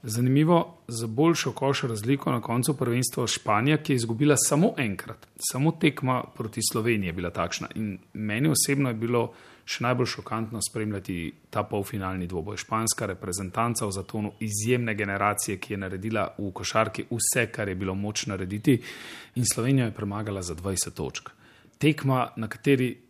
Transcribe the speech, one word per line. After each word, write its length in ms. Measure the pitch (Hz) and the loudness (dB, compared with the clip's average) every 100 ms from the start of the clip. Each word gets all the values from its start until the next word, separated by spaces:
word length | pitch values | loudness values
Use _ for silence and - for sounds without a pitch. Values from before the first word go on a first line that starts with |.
| 120 | -4
Zanimivo, 760 | 110 127 135 156 170 - - - | 0 4 6 6 6 4 -8 -10
za 200 | 117 113 | -6 -4
boljšo 440 | 110 160 165 135 | 4 4 4 0
koš 300 | 110 135 131 131 | 0 0 0 -2
razliko 420 | 110 110 139 - | -2 0 0 2
na 60 | 123 | -2
koncu 360 | - 120 123 135 | 0 0 0 0
prvenstva 480 | 123 120 123 - 117 | 0 2 0 -2 -2
Španija, 500 | - - 107 135 151 | -2 2 4 6 2
ki 160 | 151 | 4
je 20 | 127 | 0
izgubila 400 | 113 113 143 139 | 0 2 6 6
samo 360 | - 147 202 - | 4 4 4 2
enkrat. 500 | 117 92 - 113 - - - | -2 -2 -8 -16 -18 -8 -4
Samo 200 | 127 151 | 2 2
tekma 520 | 160 156 - 131 123 - - | 4 2 2 0 0 -4 -8
proti 260 | 110 - 107 | -8 -4 -2
Sloveniji 360 | 113 113 110 92 | 0 2 0 0
je 60 | |
bila 160 | 85 87 | -4 -4
takšna. 380 | - 85 - - - | -2 -4 -4 -8 -6
In 220 | 107 95 _ | -6 -8 _
meni 360 | - 107 107 151 | -6 -4 2 2
osebno 360 | 143 - 139 135 | 2 2 2 0
je 60 | 110 | 0
bilo 360 | 117 120 107 - - - - | 0 2 0 -4 -20 -20 -10
še 160 | - | -4
najbolj 240 | 123 127 117 | 0 2 0
šokantno 540 | - - 110 110 113 | -2 -6 -4 -4 -4
spremljati 720 | 98 113 107 101 95 90 82 - _ | -4 -4 -4 -4 -4 -4 -6 -10 _
ta 140 | 113 | -4
polfinalni 640 | 104 104 101 104 95 92 87 | -2 -2 -2 -4 -4 -4 -4
dvoboj. 300 | 90 95 101 | -4 -6 -8
Španska 480 | - 110 113 - 107 | -4 -2 0 -2 -4
reprezentanca 800 | 90 95 90 95 110 117 113 107 | -4 -6 -6 -4 -2 0 0 -4
v 60 | |
zatonu 400 | 95 95 110 104 - | -4 -6 -6 -6 -6
izjemne 540 | 110 104 110 123 117 104 | -6 -2 2 2 0 -2
generacije, 640 | 101 98 101 104 - 95 | -2 2 2 2 -2 -6
ki 160 | - | -6
je 40 | 101 | -6
naredila 500 | 95 95 110 110 95 - | -4 -6 -2 -2 -2 -4
v 140 | 101 | -6
košarki 540 | 90 - 110 107 - - | -6 0 2 2 -2 -6
vse, 380 | 117 - 131 113 | -2 2 2 0
kar 160 | - 101 | -2 -4
je 80 | 92 | -2
bilo 200 | 95 95 | -2 -2
moč 320 | 104 107 - | -2 -4 -4
narediti, 480 | 95 92 107 151 123 - - - - - - | -4 -4 0 4 4 2 -14 -14 -16 -8 -2
in 80 | 117 | 0
Slovenijo 360 | - 120 139 117 | 0 2 2 2
je 80 | 107 | -2
premagala 440 | 104 101 107 98 | -6 -4 -4 -4
za 120 | 87 | -6
dvajset 400 | 80 95 92 - | -6 -4 -2 -4
točk. 400 | - 69 - - - - - _ _ | -4 -8 -8 -14 -20 -20 -20 _ _
Tekma, 480 | 147 151 135 127 117 - | 2 2 2 2 0 -4
na 120 | 110 | -8
kateri 460 | - 143 135 127 - | -2 4 4 4 -2